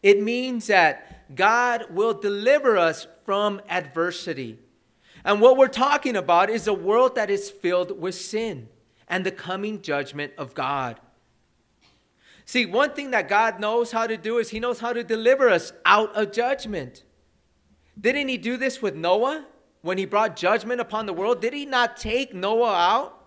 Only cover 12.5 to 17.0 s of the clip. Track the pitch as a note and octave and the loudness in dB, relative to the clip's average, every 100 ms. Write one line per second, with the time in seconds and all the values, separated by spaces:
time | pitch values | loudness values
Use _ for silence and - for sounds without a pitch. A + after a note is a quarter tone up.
12.5 | B3+ G#3+ G#3 C#4+ D4 C#4 A#3+ F#3 G3+ A3+ | -2 0 0 0 -2 -4 -2 0 2 2
13.5 | G#3+ G#3 A3+ A#3 A3+ A3+ A3 G#3 A#3 A3 | 0 -2 -2 -2 -2 -4 -4 -2 -2 -2
14.5 | G#3+ A#3+ A#3+ A#3 A#3+ F#3 A3+ A3+ C4+ B3+ | -4 -4 -4 -4 -6 -4 0 2 4 6
15.5 | F3+ - - - G3+ G#3+ G#3 G#3 G#3 A#3+ | 4 0 -2 2 4 2 -2 -2 -2 -2
16.5 | C4+ A3 G3 B2+ - | -2 -6 -10 -10 -16